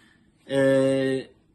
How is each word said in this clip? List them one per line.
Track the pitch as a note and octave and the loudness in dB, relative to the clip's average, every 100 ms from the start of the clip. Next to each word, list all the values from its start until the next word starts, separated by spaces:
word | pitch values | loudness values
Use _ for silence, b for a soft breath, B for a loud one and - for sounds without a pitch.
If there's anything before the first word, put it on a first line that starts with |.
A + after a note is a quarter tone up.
| b b b _ - | b b b _ -6
اه، | C#3 C3+ C3+ C3+ C3+ C3+ C3 - _ _ | 0 2 2 2 0 -2 -4 -8 _ _